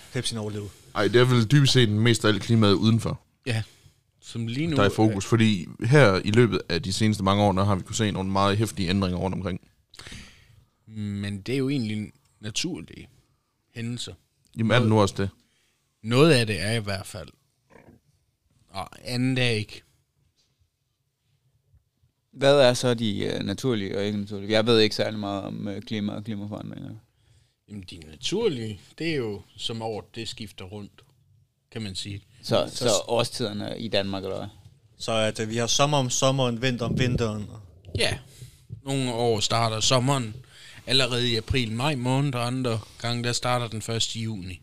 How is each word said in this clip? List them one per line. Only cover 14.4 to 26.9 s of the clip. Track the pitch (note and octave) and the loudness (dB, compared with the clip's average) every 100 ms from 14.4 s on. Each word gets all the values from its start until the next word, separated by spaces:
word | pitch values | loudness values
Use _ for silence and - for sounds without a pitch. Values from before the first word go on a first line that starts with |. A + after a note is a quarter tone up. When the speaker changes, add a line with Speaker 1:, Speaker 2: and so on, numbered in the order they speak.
| _ - | _ -4
Speaker 2:
Jamen, | A2+ | 2
er | G2+ | 4
det | G#2+ | 6
nu | A2 | 6
også | G2 - | 4 2
det? | G2 - _ _ _ _ _ _ | -4 -6 _ _ _ _ _ _
Speaker 3:
Noget | A2 B2 E3 | -2 4 6
af | C3 A2 | 6 2
det | G2 | -2
er | G2 | -2
i | A#2 | -2
hvert | G2+ F#2+ - | -4 -8 -8
fald. | G2+ D2+ _ _ _ _ - - _ _ _ _ _ _ _ _ | -14 -14 _ _ _ _ -20 -20 _ _ _ _ _ _ _ _
Og | F#2+ F2 - | -12 -12 -14
andet | - B2 B2+ B2+ | -8 -2 0 0
er | B2 | 0
ikke. | A2 G#2 - - _ _ _ _ _ _ _ _ _ _ _ _ _ _ _ _ _ _ _ _ _ _ _ _ | 0 -4 -12 -20 _ _ _ _ _ _ _ _ _ _ _ _ _ _ _ _ _ _ _ _ _ _ _ _
Speaker 4:
Hvad | C3+ C#3 C#3+ | 0 4 6
er | B2 | 6
så | B2 B2+ | 4 0
de, | A#2+ A2+ G2+ | 0 0 -2
øh, | G2+ - | -4 -4
naturlige | G2+ G2 C3 A2+ G2 G2 | -4 -4 -2 -2 -2 -4
og | |
ikke | G2+ G#2 | -4 -4
naturlige? | G2+ G#2 G2+ | -6 -10 -2
Jeg | A2 A2+ | 0 4
ved | A2+ | 4
ikke | G#2+ - | 4 0
særlig | A2 G#2+ | -4 -4
meget | G2+ G2 | -6 -6
om, | G#2 A2 G#2 | -8 -8 -8
øh, | G2+ | -10
klima | - A2 G#2 | -8 -6 -6
og | G#2 | -6
klimaforandringer. | G#2 G#2 G#2 G#2 - - G1+ | -10 -10 -10 -12 -12 -14 -14